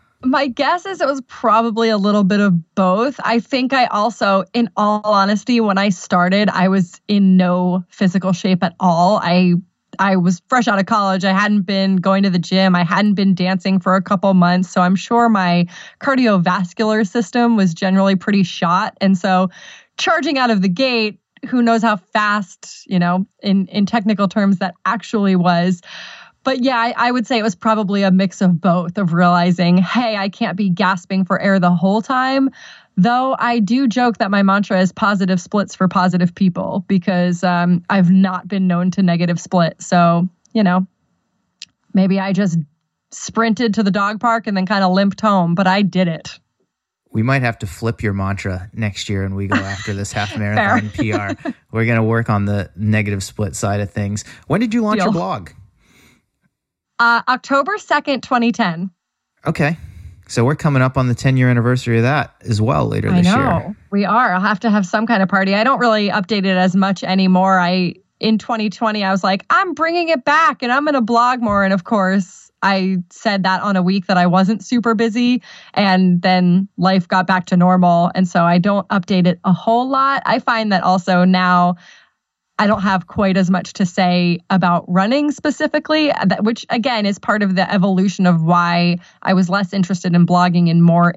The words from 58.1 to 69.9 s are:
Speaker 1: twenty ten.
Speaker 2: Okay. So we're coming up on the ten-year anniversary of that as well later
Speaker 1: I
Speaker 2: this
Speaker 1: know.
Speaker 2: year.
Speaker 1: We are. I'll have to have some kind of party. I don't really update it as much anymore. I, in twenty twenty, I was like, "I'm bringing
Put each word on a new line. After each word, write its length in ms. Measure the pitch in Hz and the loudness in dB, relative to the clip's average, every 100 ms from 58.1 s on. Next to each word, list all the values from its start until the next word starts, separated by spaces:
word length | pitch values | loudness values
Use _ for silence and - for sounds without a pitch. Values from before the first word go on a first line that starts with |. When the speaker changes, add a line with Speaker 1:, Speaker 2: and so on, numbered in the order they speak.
| 269 | -6
Speaker 1:
twenty 300 | - 247 233 | -2 -2 0
ten. 400 | - 202 165 185 - _ _ _ _ - | 0 -2 -4 -10 -12 _ _ _ _ -6
Speaker 2:
Okay. 280 | 165 151 165 - - - - - | -2 -2 -2 -10 -18 -20 -20 -8
So 180 | - 120 | -2 0
we're 100 | 151 | 0
coming 260 | 156 139 | 0 2
up 140 | 131 135 | 0 0
on 100 | 127 | -2
the 80 | 120 | 0
ten-year 340 | 139 131 127 | 0 2 2
anniversary 480 | 120 117 127 120 113 | 2 0 0 0 0
of 60 | |
that 320 | 117 147 - _ | 2 0 -4 _
as 200 | - 104 | -4 -2
well 240 | 110 147 - | 0 0 0
later 240 | 107 104 | -2 0
Speaker 1:
I 80 | 185 | 2
Speaker 2:
this 80 | 175 | 2
Speaker 1:
know. 120 | 233 | 2
Speaker 2:
year. 380 | 269 170 - 214 - | 0 -2 -4 -12 -6
Speaker 1:
We 160 | 202 190 | -2 0
are. 280 | 220 247 | 0 0
I'll 60 | 180 | 0
have 200 | 202 208 | -2 -2
to 80 | 233 | 0
have 160 | 208 180 | 0 0
some 200 | 214 226 | -2 0
kind 140 | 220 | 0
of 60 | 190 | 2
party. 280 | 190 190 196 | 0 0 0
I 80 | |
don't 160 | 233 277 | 0 2
really 300 | 240 214 202 | 2 0 0
update 360 | 208 180 208 190 | -2 -2 -2 0
it 100 | 185 | 2
as 180 | 185 185 | 2 2
much 280 | 196 190 | 0 -2
anymore. 560 | - 190 190 185 190 190 | -2 0 2 4 4 2
I, 360 | 175 185 180 - _ - | 2 0 -2 -6 _ -6
in 180 | 214 220 | -2 -2
twenty 320 | - 226 214 | -2 -4 -4
twenty, 340 | - 226 214 | -4 -4 -2
I 60 | 196 | -2
was 120 | 190 | 0
like, 220 | 190 196 - | 0 -2 0
"I'm 240 | 339 381 | 0 0
bringing 360 | 285 320 | -2 -2